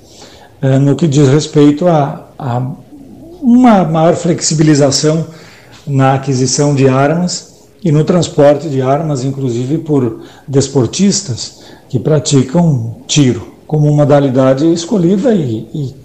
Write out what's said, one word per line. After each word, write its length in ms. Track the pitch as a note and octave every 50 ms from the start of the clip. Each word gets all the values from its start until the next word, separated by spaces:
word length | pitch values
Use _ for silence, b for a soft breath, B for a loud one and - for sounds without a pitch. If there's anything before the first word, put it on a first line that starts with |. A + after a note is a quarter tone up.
| B B B B B B B B B B B -
eh, 180 | - C3+ C3+ C3+
no 160 | C#3 C#3+ C#3
que 140 | C3+ E3+ D#3+
diz 180 | C3 D3 D3 C3
respeito 600 | C3+ D3+ D3 - - D3+ D3 D3 D3 D3 F3 F3+
a, 360 | E3 D3+ A2+ - - - - - - -
a 320 | - B2 A#2+ B2 C3 C3 - - - - - - - - - - - E4 - -
uma 420 | D#4 A#3+ A#3+ B3 B3+ A#3+ G#3+ F#3+ F3
maior 320 | D#3 D#3+ D#3+ D#3+ E3+ D#3+
flexibilização 1120 | - - E3+ D#3+ - - - E3 D3+ D#3 D3+ D3+ C#3 D3 C3+ C3 - - D3+ D#3 E3 D#3 - B B B B B B B B B B B
na 280 | D3+ C#3 C3+ C3+ C3+ C3+
aquisição 600 | C#3 C3+ C#3+ C3+ B2 C3 B2+ - D3+ C#3+ D3 D3
de 140 | C3 C3+ C3+
armas 760 | C3 C3 C#3 C#3+ D#3+ F3 F3+ F3 - - - - - - - _ _ _ -
e 80 | E3+
no 140 | D3 D3+ D3+
transporte 640 | F3 F3+ F3 D3+ - - D3+ C#3 C#3+ D3 C3+ C#3 D#3+
de 120 | C3+ C3
armas, 440 | B2+ B2+ C#3 D3 E3 D#3 D3 B2+ B2
inclusive 540 | C#3 C3+ C3+ C3+ B2+ A2+ A#2+ B2+ C3 D3+ D#3+
por 420 | - D#3 D3+ C#3 B2 A2+ - B B B B B B -
desportistas 1160 | C3 C#3 - - - C#3 A#2 A2 - - F#3+ G3+ - - - - A2+ - - - - B B B B B B B
que 100 | - C3
praticam 1040 | - D3+ D#3 C#3+ C#3+ - C#3+ C3+ B2 - - F3 F3 E3 C#3+ A#2+ A2+ A2+ A2 - -
tiro, 480 | - - D3+ C#3+ B2 A2 G#2 - - - - _ -
como 260 | D#3 D3+ D3 D3 D3
modalidade 720 | D3 D3 C3 D3 C#3+ C#3+ C3+ A#2+ C3 C3 C3 C3+ C3+ D#3 E3
escolhida 640 | E3+ E3+ - - A#3+ G3 E3 E3+ G3+ F#3+ A3+ C4 A3
e, 320 | F#3+ D3+ B2 A2 A2 - - -
e, 220 | D#3 C#3+ B2 - - -